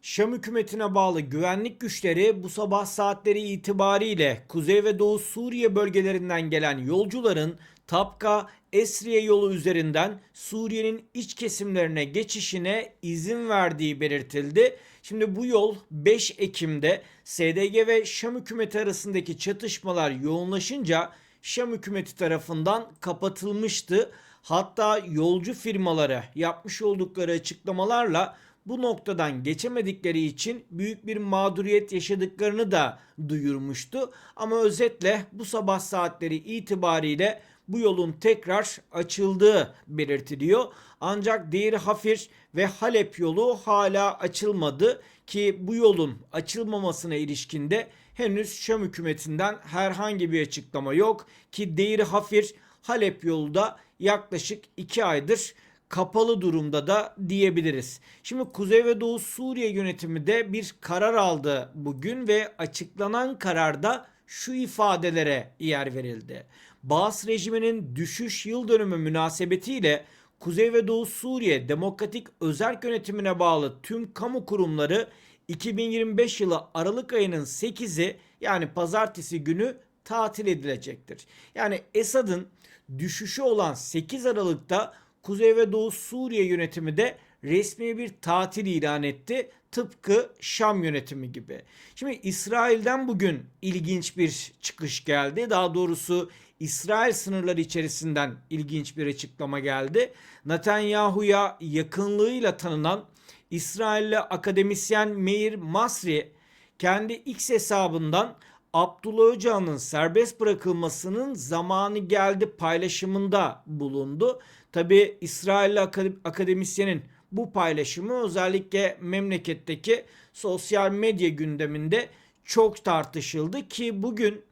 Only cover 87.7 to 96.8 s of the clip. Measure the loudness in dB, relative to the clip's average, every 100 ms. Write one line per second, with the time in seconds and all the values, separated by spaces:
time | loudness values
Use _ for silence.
87.7 | -4 -6 -4 -8 -8 0 0 0 -4 -2
88.7 | 0 0 -2 -2 -6 -6 -6 -6 _ _
89.7 | -6 -6 -8 2 2 2 -10 -8 0 2
90.7 | 2 0 -2 -6 -12 -12 -12 -14 -16 -18
91.7 | -20 -20 -10 -8 -6 -4 -4 0 2 4
92.7 | 4 4 0 0 0 2 0 -8 _ -4
93.7 | -2 -2 -2 -4 0 0 0 -12 _ -12
94.7 | -8 -8 -6 0 0 0 -2 0 2 2
95.7 | 0 -2 -2 -2 -2 -2 -12 -20 _ -8
96.7 | -6